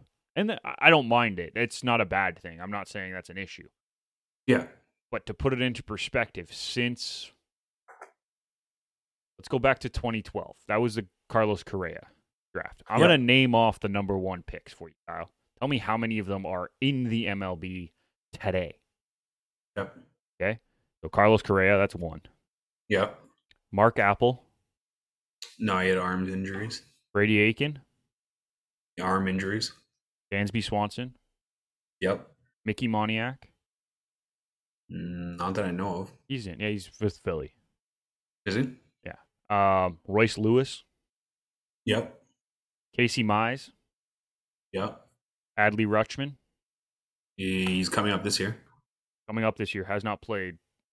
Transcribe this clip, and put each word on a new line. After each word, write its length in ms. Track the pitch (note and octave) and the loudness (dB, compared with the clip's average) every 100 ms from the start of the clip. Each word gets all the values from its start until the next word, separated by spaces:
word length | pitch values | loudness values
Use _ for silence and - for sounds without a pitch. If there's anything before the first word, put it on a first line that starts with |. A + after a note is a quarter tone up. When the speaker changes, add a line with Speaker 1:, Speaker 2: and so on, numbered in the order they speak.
| _ _ _ | _ _ _
Speaker 1:
And 140 | - G#3 | -4 -2
th-, 100 | - | -4
I, 100 | - - | -8 2
I 100 | D#3 | 6
don't 160 | D#3 A#2 | 6 6
mind 320 | A#2+ A2+ F2+ | 2 2 -2
it. 140 | E2 | -6
It's 300 | A2 A#2+ - | -4 -4 -2
not 160 | B2+ A#2 | 0 2
a 40 | |
bad 340 | F#2 F#2+ F#2 E2 | 2 2 0 -4
thing. 220 | F2 E2 | -14 -14
I'm 100 | F#2+ | -10
not 160 | G2+ F#2 | -10 -10
saying 240 | G#2 F#2 | -10 -10
that's 180 | F#2 - | -12 -12
an 80 | F#2 | -12
issue. 300 | F#2+ - D2+ _ _ _ _ _ _ _ - | -12 -14 -20 _ _ _ _ _ _ _ 2
Speaker 2:
Yeah. 200 | B2 - - _ _ - | 2 2 -16 _ _ -10
Speaker 1:
But 140 | A2+ - | -10 -8
to 80 | |
put 180 | - C3+ | -4 -2
it 100 | B2+ | 0
into 200 | B2+ A#2 | -2 -4
perspective, 680 | - G#2+ - B2 A2+ F#2+ E2+ | -10 -8 -4 -4 -4 -6 -14
since, 800 | - - B2 A#2+ B2 - - - _ _ _ _ _ _ - - _ _ _ _ _ _ _ _ _ _ _ _ - | -12 -8 -2 -2 -4 -10 -12 -14 _ _ _ _ _ _ -20 -20 _ _ _ _ _ _ _ _ _ _ _ _ -18
let's 100 | - | -4
go 120 | C3 | 2
back 180 | C3 B2+ | 4 2
to 80 | C3 | 0
twenty 340 | - A#2+ A2 | -4 -4 -4
twelve. 340 | - G2+ - - - | -6 -8 -8 -10 -2
That 140 | G#2+ | 2
was 160 | A#2+ A2 | 2 0
the 100 | F#2+ _ - | -8 _ -2
Carlos 340 | A2+ G#2+ G2+ | 2 2 2
Correa 460 | - G2 E2+ D#2 - _ _ _ _ | -2 -6 -6 -8 -18 _ _ _ _
draft. 300 | F2+ - - - | -10 -10 -12 -2
I'm 100 | A#2 | 6
Speaker 2:
Yep. 60 | |
Speaker 1:
gonna 140 | E3+ D3+ | 6 6
name 360 | A#2+ C3 B2+ | 6 6 6
off 240 | A#2 A2+ - | 6 6 2
the 100 | G#2 | -2
number 300 | G2+ G2 G2 | -2 0 -2
one 240 | F#2 F2+ | -2 -6
picks 300 | - F2 - | -10 -14 -16
for 160 | - E2 | -20 -20
you, 80 | _ - | _ -12
Kyle. 240 | E2+ E2+ _ _ - | -10 -12 _ _ -6
Tell 80 | C#3 | -2
me 100 | B2+ | -2
how 180 | G#2+ A2+ | 0 0
many 220 | A2+ A2 | 0 -2
of 80 | F#2+ | -2
them 180 | G2 F#2 | -4 -4
are 240 | F#2 F2+ - | -6 -6 -2
in 240 | C3+ C3 | 0 2
the 240 | A#2+ A2+ G2+ | 0 0 -2
M 160 | G2 | -4
L 100 | F#2+ | -4
B 380 | F2 F#2 F#2 E2+ _ _ _ _ | -6 -8 -10 -12 _ _ _ _
today. 480 | - F#2+ F#2 F2 - _ _ _ _ _ _ _ _ _ G2+ | -8 -2 -2 -2 -8 _ _ _ _ _ _ _ _ _ -8
Speaker 2:
Yep. 200 | F#2+ - - _ _ - | -8 -10 -20 _ _ -4
Speaker 1:
Okay? 180 | F#2+ A2+ _ _ _ _ | -4 -4 _ _ _ _
So 60 | D#2+ | -4
Carlos 340 | - G#2 A2 | 4 6 6
Correa, 360 | - G2 F#2+ G2+ | 4 4 6 4
that's 160 | G2 | 2
one. 280 | F2 E2+ D#2 - _ _ _ _ _ - | -2 -10 -10 -18 _ _ _ _ _ -2
Speaker 2:
Yep. 320 | G2 G2+ - - _ _ _ - | 0 0 -4 -20 _ _ _ -6
Speaker 1:
Mark 260 | G2+ A2+ A#2 | 4 4 6
Apple. 440 | G2+ G2+ A#2+ B2+ _ _ _ _ _ _ _ _ _ - - - | 2 4 2 0 _ _ _ _ _ _ _ _ _ -20 -18 -6
Speaker 2:
No, 200 | G#2+ F#2 | -2 2
he 80 | F#2 | 2
had 100 | F#2 | 2
arm 340 | F2+ F#2 F#2+ | 0 -2 -4
injuries. 500 | F#2+ F#2+ F#2+ A2 - - _ _ | -4 -6 -8 -8 -10 -16 _ _
Speaker 1:
Brady 260 | G2+ G#2+ G#2+ | 0 4 6
Aiken. 400 | G#2+ - C#3+ C#3+ _ _ _ _ _ _ _ _ _ _ _ - | 4 2 -2 -4 _ _ _ _ _ _ _ _ _ _ _ -6
Speaker 2:
Arm 280 | F#2 F#2+ F#2+ | 0 2 2
injuries. 440 | F#2 F#2+ A2 - - _ _ _ _ - | 0 -2 -4 -6 -10 _ _ _ _ -6
Speaker 1:
Dansby 300 | G2 G2+ A2 | -2 0 -2
Swanson. 540 | - G#2 G#2 - B2 - _ _ _ _ _ _ _ - | -2 -2 -2 -4 -10 -12 _ _ _ _ _ _ _ -4
Speaker 2:
Yep. 260 | F#2 G2+ - _ _ _ | -2 -2 -6 _ _ _
Speaker 1:
Mickey 240 | A2 G#2 A#2+ | -6 -4 0
Moniak. 480 | G#2+ G#2+ A2 A#2+ C3 _ _ _ _ _ _ _ _ _ _ _ _ _ _ - | 0 0 -2 -4 -8 _ _ _ _ _ _ _ _ _ _ _ _ _ _ -14
Speaker 2:
Mm, 460 | F2+ E2+ F2 F2 E2+ | -10 -8 -8 -8 -6
not 180 | F#2 | -6
that 100 | F#2+ F#2+ | -4 -4
I 60 | |
know 240 | F2 G2 F2 | -4 -4 -6
of. 160 | F#2+ - - | -10 -14 -10
Speaker 1:
He's 180 | C3+ G2+ | -10 -8
in. 140 | E2 | -6
Yeah, 80 | G#2 | -6
he's 200 | G#2 - - | -6 -8 -4
with 180 | G#2 - | -4 -4
Philly. 360 | - D#2+ C2+ _ _ _ _ _ _ _ _ _ G2 | -6 -6 -8 _ _ _ _ _ _ _ _ _ -4
Speaker 2:
Is 80 | |
he? 160 | G#2+ - - _ _ | -2 -4 -6 _ _
Speaker 1:
Yeah. 120 | F2 - _ _ - | -18 -18 _ _ -2
Um, 480 | G#2 G2 F#2+ F#2 E2 - | 2 4 4 2 -2 -2
Royce 320 | G2+ A2+ - | 2 2 2
Lewis. 460 | G#2+ B2 C#3 - _ _ _ _ _ _ _ _ _ _ | 2 2 2 -6 _ _ _ _ _ _ _ _ _ _
Speaker 2:
Yep. 340 | A2 G#2+ - - _ _ _ _ _ _ _ - | -2 -2 -2 -12 _ _ _ _ _ _ _ 0
Speaker 1:
Casey 280 | A#2+ - | 0 2
Mize. 480 | G#2+ G#2 A2+ C3+ - _ _ _ _ _ _ _ _ _ _ | 2 2 0 -2 -10 _ _ _ _ _ _ _ _ _ _
Speaker 2:
Yep. 340 | F#2+ G#2+ - _ _ _ _ _ - | -6 -6 -8 _ _ _ _ _ 0
Speaker 1:
Adley 280 | G#2 G#2 G#2 | 0 2 2
Rutschman. 500 | G#2+ A2 - C#3 C#3 _ _ _ _ _ _ _ _ _ - | 2 0 -4 -10 -12 _ _ _ _ _ _ _ _ _ -8
Speaker 2:
He's 520 | F#2+ F#2+ F#2 F#2 F#2 | -4 -2 0 0 0
coming 240 | - G#2 | 0 0
up 100 | F#2+ | 0
this 160 | G2+ - | 0 -2
year. 160 | G2 A2+ _ _ _ _ _ _ - | -2 -6 _ _ _ _ _ _ -8
Speaker 1:
Coming 180 | A2+ | -2
up 120 | A2 - | -2 -2
this 180 | G#2 | -4
year. 100 | G2 | -6
Has 200 | F#2+ G2+ | -4 -4
not 180 | G#2+ G2+ | -4 -6
played 360 | - G#2 F#2 E2 _ _ _ | -6 -6 -6 -10 _ _ _